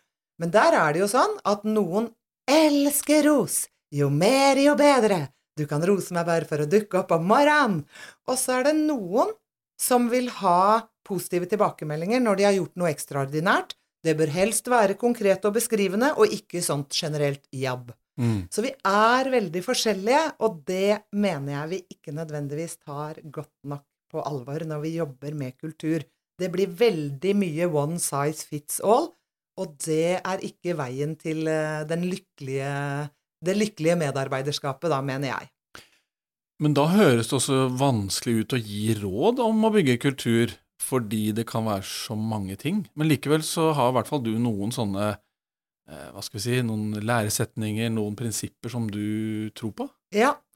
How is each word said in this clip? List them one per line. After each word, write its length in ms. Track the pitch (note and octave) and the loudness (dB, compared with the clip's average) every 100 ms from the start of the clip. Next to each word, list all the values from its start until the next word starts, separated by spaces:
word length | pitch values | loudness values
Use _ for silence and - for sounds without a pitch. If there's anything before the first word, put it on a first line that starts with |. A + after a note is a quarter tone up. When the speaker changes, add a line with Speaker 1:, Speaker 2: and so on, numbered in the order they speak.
| _ _ _ - | _ _ _ -8
Speaker 1:
Men 140 | E3+ | 2
der 200 | G#3 D#4+ | 4 6
er 200 | C4 D#3 | 4 4
det 60 | D#3+ | 2
jo 60 | G#3 | 2
sånn 240 | B3 G4+ G#4 | 2 2 0
at 200 | - G#3 | -2 -2
noen 420 | G#3+ G#3+ E3+ G3+ A#3 _ _ _ - | 0 0 0 0 -2 _ _ _ 2
elsker 760 | D#4 D#4 C#4+ C#4+ C#4 - D4+ D4 | 6 6 4 2 0 4 4 6
ros. 380 | C#4+ D3+ - - _ _ | 4 2 -4 -6 _ _
Jo 180 | C#3+ C#3 | 0 2
mer, 460 | C#3+ G3 C4+ C#4 C4+ | 4 4 6 4 6
jo 200 | C#4+ C#4 | 4 6
bedre. 420 | D4 C4 G#3 F3+ C3+ _ _ D3+ | 6 6 4 2 -2 _ _ -8
Du 100 | D3 | -4
kan 160 | D3+ | 0
rose 300 | F3 F#3+ F3 | 2 0 0
meg 120 | F3 E3+ | -2 0
bare 200 | E3 D3+ | 0 0
for 160 | D3+ | -2
å 60 | D3 | 2
dukke 300 | G#3 G#3 F#3 | 2 2 -2
opp 100 | F#3 | 0
om 140 | D#3+ F3 | 0 4
morgenen. 560 | B3+ D4 D4+ A#3+ E3 - - - _ - | 4 6 4 2 0 -4 -18 -20 _ -4
Og 100 | B3+ | -2
så 220 | - B3+ | 0 2
er 80 | C#4 | 2
det 60 | D#4 | 2
noen 560 | D4+ C4 F3 A3+ G4+ - _ _ _ - | 0 -2 -2 0 0 -4 _ _ _ -8
som 280 | - B3 A#3+ | 2 2 4
vil 220 | B3 B3 | 0 -2
ha 540 | - F#3+ F3 G3 A3+ A3+ _ | -2 2 4 6 2 0 _
positive 480 | - F3+ - F3 F3 | -8 -6 -4 -4 -2
tilbakemeldinger 720 | G#3 F3+ - D#3 D#3 F3+ B3+ | 0 0 0 -8 -4 0 2
når 160 | A#3 G3 | 2 4
de 80 | G3+ | 4
har 100 | G3 | 2
gjort 200 | D#3+ F3+ | -2 -2
noe 160 | E3+ | -2
ekstraordinært. 840 | D3 - C#3+ C#3 D3+ F#3+ D4+ F#4+ - _ _ | -2 -6 -4 -2 -2 2 0 -2 -18 _ _
Det 100 | D#3+ D#3 | -2 0
bør 140 | D#3 | 0
helst 380 | F3 G#3 G#3 B3 | 2 0 0 0
være 240 | A#3+ G3 | 2 2
konkret 500 | G3+ A#3+ A#3 G3 F#3+ | 2 -2 2 2 2
og 120 | G#3 A3 | 2 0
beskrivende, 560 | - G#3 G3 G3+ C#4 | 0 0 0 2 0
og 160 | D4+ G#3+ | 4 2
ikke 320 | G3+ - F3 | 2 -6 -6
sånt 320 | F3 C#3+ C#3+ | -2 -4 -4
generelt 480 | - D#3 D3+ C#3+ C#3+ _ | -6 -4 -2 -2 -2 _
jabb. 420 | C3 C3 B2 B2 - _ | -6 -4 -4 -10 -20 _
Speaker 2:
Mm. 320 | - A#2 G#2 F2+ | -2 0 0 -2
Speaker 1:
Så 140 | - | -4
vi 60 | A#3 - | -4 -2
er 480 | G3 G3+ A3+ B3+ C4 | 0 4 4 4 2
veldig 320 | B3+ F3+ F3+ | 0 0 -4
forskjellige, 600 | B3+ B3 A3+ F#3+ G#3 C#4+ D#4 - | -2 0 0 0 2 2 2 -2
og 240 | A3 E3 | -2 -2
det 380 | D#3+ F#3 G3+ G#3 - | -6 0 2 0 -2
mener 420 | G3+ G3+ D3 C#3 | -2 0 0 -4
jeg 160 | C#3+ D#3 | -6 -6
vi 120 | F#3 - | -8 -10
ikke 240 | - D#3+ | -20 -12
nødvendigvis 640 | D3 D#3+ D3 C#3+ D3 E3 - | -10 -8 -8 -6 -6 -8 -12
tar 380 | D#3 C#3+ D3+ - | -12 -10 -10 -12
godt 300 | D3+ D3+ D3 _ | -14 -14 -14 _
nok 180 | C#3 C#3+ _ _ | -12 -12 _ _
på 180 | _ D#3 | _ -8
alvor 380 | C#3+ C#3+ B2 D#3+ | -6 -8 -8 -8
når 160 | D#3+ D3+ | -6 -6
vi 120 | D#3 | -6
jobber 400 | E3 D3+ B2+ D3 | -6 -6 -8 -10
med 220 | D3+ B2+ - | -8 -8 -10
kultur. 460 | D#3 - D#3+ D#3+ - _ _ - | -14 -8 -4 -4 -6 _ _ -8
Det 100 | F3+ | -6
blir 220 | F3 G3 | -2 -2
veldig 640 | F3 A#3 E3 C#3+ C3+ F#3 | 2 2 2 -6 -4 0
mye 320 | G3+ F3+ D3+ F3 | 0 0 -2 0
one 300 | D3+ C#3+ F3 | 0 -2 -4
size 480 | - C#3 D3 D#3 - | -4 -2 -2 -4 -10
fits 320 | D3 - - | -10 -8 -2
all, 300 | G3 B3 E4 _ _ _ _ - | 2 2 2 _ _ _ _ -10
og 160 | F3 D3 | -10 -8
det 420 | D#3+ D#3 E3+ F#3 | -2 0 0 -2
er 160 | F#3 F#3+ | -4 -6
ikke 360 | D#3+ - F3 D3+ | -8 -8 -6 -4
veien 360 | B2+ C3 D3+ D#3+ | -6 -4 -6 -6
til, 280 | D#3+ D#3 D#3 | -6 -4 -2
eh, 360 | D#3 D#3 D3+ | -2 -2 -6
den 220 | D3+ E3 F3+ | -4 -4 -2
lykkelige, 1040 | G3 _ - C3+ C3+ C#3 C#3+ C#3+ C#3+ D3 _ _ _ | -6 _ -14 -6 -4 -4 -4 -4 -6 -8 _ _ _
det 140 | E3 G#3 | -2 0
lykkelige 420 | G#3+ - D#3 F3 | -2 0 0 0
medarbeiderskapet 880 | C#3+ C3+ C3+ C3+ C#3 - C#3+ C3+ E3+ | 0 -2 -4 -4 -4 -4 -6 -4 -2
da, 140 | C3+ | -2
mener 260 | C3+ C3+ C3+ | -2 -4 -4
jeg. 220 | A2 - _ _ - _ _ _ _ _ _ _ - | -6 -10 _ _ -20 _ _ _ _ _ _ _ -2
Speaker 2:
Men 120 | D3+ | 0
da 140 | C#3+ D#3 | 2 4
høres 420 | G3+ E3+ A#2 A2+ | 6 6 6 2
det 80 | C3+ | -2
også 300 | C3+ C3 C3 | 2 2 2
vanskelig 720 | B2+ C#3+ A2+ G2 - B2 A2 | 2 2 2 -2 -4 0 0
ut 140 | G#2 B2+ | 0 -4
å 60 | |
gi 320 | G#2 G#2 A2 | -4 -4 -2
råd 460 | G#2+ G2 G2+ G3 B3+ | 0 -2 0 0 2
om 240 | A3+ A3 | 0 2
å 80 | A3 | 4
bygge 240 | G#3 C#3 A#2+ | 4 2 2
kultur, 540 | C#3+ B2+ B2+ A2+ A2+ - _ - | 0 -2 0 2 0 -4 _ -12
fordi 540 | - C3 G#2 A2 G#2+ | -4 -2 -2 -2 0
det 100 | G#2+ A2+ | -2 -4
kan 200 | A2+ A2+ | -4 -2
være 180 | G2 | -4
så 320 | - - - G#2+ | -6 -10 -8 -6
mange 400 | A2 G#2+ F#2+ G2 | -4 -4 -6 -6
ting. 300 | D3 G#3 - | -4 -4 -4
Men 160 | D3 D#3 | -2 0
likevel 320 | C#3 C#3 D#3 | 0 2 0
så 320 | D#3 E3+ D#3+ | 0 0 0
har 160 | C#3+ B2 | 2 2
i 60 | B2+ | 2
hvert 120 | - | 0
fall 140 | D3 | -2
du 100 | A2+ A2 | -2 0
noen 340 | A#2+ G2 G2+ | 0 0 -4
sånne, 440 | - G#2 G2 G#2 G2+ _ _ _ _ _ _ _ | -4 -4 -2 -4 -4 _ _ _ _ _ _ _
eh, 200 | D2 C#2 | -18 -16
hva 100 | G2 | -14
skal 160 | - G#2 | -12 -8
vi 60 | |
si, 180 | A#2 B2+ | -2 -2
noen 320 | A#2 A2 G#2+ | -2 -2 -4
læresetninger, 960 | G#2 A2 A#2+ G#2 - A2 A2+ G#2+ G#2+ A#2 | -4 -2 0 0 -2 -4 -4 -4 -2 -2
noen 260 | A2+ G#2 G#2 | -2 -4 -6
prinsipper 540 | A#2+ - - _ A#2 | -6 -6 -10 _ -10
som 160 | A#2+ A2 | -6 -6
du 600 | G#2 G#2 G#2+ A2 G#2+ G#2+ | -4 -4 -4 -4 -6 -8
tror 220 | - A2 | -8 -10
på? 140 | - C#4 _ _ | -8 -10 _ _
Speaker 1:
Ja. 220 | G#3 C4 - _ | 0 0 0 _